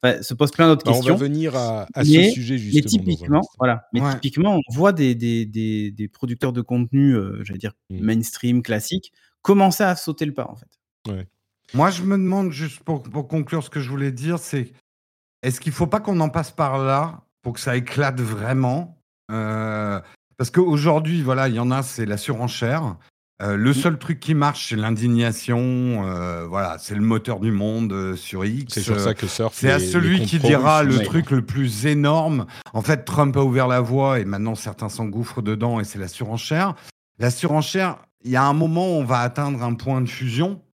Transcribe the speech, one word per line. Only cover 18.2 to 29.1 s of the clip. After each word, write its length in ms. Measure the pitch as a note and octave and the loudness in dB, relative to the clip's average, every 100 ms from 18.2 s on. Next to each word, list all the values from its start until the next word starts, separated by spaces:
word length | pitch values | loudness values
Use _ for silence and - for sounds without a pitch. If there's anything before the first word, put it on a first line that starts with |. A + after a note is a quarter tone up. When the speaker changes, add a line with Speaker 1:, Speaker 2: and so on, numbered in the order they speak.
Speaker 3:
vraiment ? 760 | A#2 G#2+ G#2+ C3 B2+ C3+ F3 - _ _ - | -4 -4 -2 0 0 0 -6 -14 _ _ -8
Euh, 680 | A2 A2 A2 A2 G#2+ G#2 G2 - _ _ _ | -6 -4 -4 -4 -4 -4 -4 -8 _ _ _
parce 120 | B2 | -2
qu'aujourd'hui, 680 | E3 F3+ D3 D3+ D#3 D#3 E3+ | 2 4 4 4 2 2 -2
voilà, 280 | C3 C3 C3+ | 0 2 2
il 60 | A#2 | 0
y 40 | |
en 100 | B2 | 0
a, 120 | C3 | 0
c'est 240 | B2+ - G#2+ | -2 -6 -4
la 100 | G2+ | -4
surenchère. 800 | - A#2 A#2+ - A#2+ D3 D#3 E2 _ _ _ _ | -4 -4 -4 -2 -2 -2 -4 -8 _ _ _ _
Euh, 140 | G2+ G2+ | -2 2
le 140 | A#2 | 2
Speaker 1:
Mm. 40 | |
Speaker 3:
seul 240 | C3+ E3 D#3 | 2 0 -2
truc 200 | - D3+ | -6 -8
qui 140 | - | 0
marche, 340 | D#3 C#3+ C#3+ - | 2 2 0 -6
c'est 80 | A2 | -4
l'indignation. 1300 | A2 A2+ A#2+ A#2 A#2 G#2+ - A#2+ B2+ B2+ B2 A2+ F#2+ | -2 0 2 2 2 -2 -2 -2 0 0 0 -2 -2
Euh, 380 | F2+ F2 E2+ E2+ | -4 -4 -6 -6
voilà, 300 | F#2+ F#2+ D#2+ | -4 -4 -6
c'est 160 | - | -8
le 60 | G#2 | 0
moteur 400 | A2 A2 G#2+ G#2+ | 2 2 -2 -4
du 120 | G#2+ | 0
monde, 400 | G2+ G#2 A2+ A2+ | 0 0 -2 -2
euh, 240 | G2 F#2+ F#2 | -2 -4 -6
sur 280 | - F#2+ | -8 -4
X. 300 | G2 A#2+ B2+ | -4 -4 -6
Speaker 2:
C'est 60 | - | -6
sur 140 | G2 G#2 | -2 0
Speaker 3:
Euh, 20 | |
Speaker 2:
ça 160 | G#2 | 0